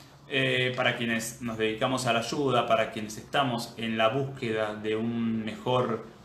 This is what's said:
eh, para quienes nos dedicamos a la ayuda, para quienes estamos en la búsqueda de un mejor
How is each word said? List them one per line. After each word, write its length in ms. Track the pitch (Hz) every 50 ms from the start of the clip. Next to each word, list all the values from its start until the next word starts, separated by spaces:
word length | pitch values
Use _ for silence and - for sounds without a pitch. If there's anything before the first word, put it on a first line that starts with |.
| - - - - -
eh, 460 | - - 135 135 131 127 127 127 127 123
para 220 | 127 123 123 120
quienes 440 | - 117 117 117 113 113 - - -
nos 160 | 123 120 113
dedicamos 480 | 110 110 110 110 110 135 127 131 123 127
a 60 | 120
la 80 | 117 117
ayuda, 480 | 113 - 160 151 143 135 120 120 113
para 240 | - 113 110 110 -
quienes 240 | - 110 107 104 -
estamos 580 | - - - - 147 139 127 120 113 113 - -
en 200 | - 117 113 110
la 120 | 113 113 110
búsqueda 640 | 117 139 139 135 135 - 123 113 110 110 110 107 107
de 220 | 107 104 107 110
un 480 | 110 113 117 117 117 117 113 113 110 107
mejor 600 | 107 - - - 120 127 123 120 113 110 - - - - -